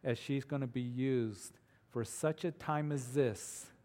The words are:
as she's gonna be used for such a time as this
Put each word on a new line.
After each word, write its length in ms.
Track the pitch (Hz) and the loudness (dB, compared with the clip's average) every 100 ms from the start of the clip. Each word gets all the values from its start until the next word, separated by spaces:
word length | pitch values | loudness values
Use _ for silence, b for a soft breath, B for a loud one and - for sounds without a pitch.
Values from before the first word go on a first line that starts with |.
as 140 | - 117 | -2 0
she's 260 | - 139 | 0 -2
gonna 240 | - 139 131 | 0 -2 -2
be 140 | 127 | -2
used 800 | 123 123 135 127 113 98 - - b b _ | -2 0 2 2 2 -4 -12 -16 b b _
for 140 | 120 | -4
such 400 | 110 - 156 156 | -4 0 0 2
a 80 | 175 | -2
time 400 | - - 151 151 | -2 0 0 2
as 220 | 143 123 | -2 2
this 540 | 139 123 101 - - - - | 4 4 2 -6 -10 -14 -18